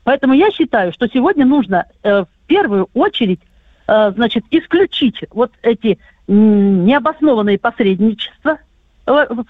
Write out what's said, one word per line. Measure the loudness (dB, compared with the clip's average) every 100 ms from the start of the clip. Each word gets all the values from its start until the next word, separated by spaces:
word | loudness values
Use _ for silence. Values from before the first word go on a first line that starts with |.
| -4
Поэтому | 0 2
я | 2 2
считаю, | 0 -2 -2 -2
что | -4 -4
сегодня | 0 0 0 2
нужно, | 0 0 -4 -4 _
э, | -2 -2
в | -2 _ -2
первую | 0 0 -2 -2
очередь, | -2 -2 -2 -2 -4 _ _ _ _ -2
э, | 0 0 -2
значит, | -4 -4 -4
исключить | -4 -2 -2 -2 -2 -4 -4 -8
вот | -4 -6 _
эти, | -4 -2 -2 -4 _ _ 0
м, | 4 4 4 2 2 2
необоснованные | 0 -2 0 0 2 0 0
посредничества, | -2 -2 -2 0 -2 -2 -12 _ -6 -6 _ _ _ _ -2
э, | 0 0
в, | -4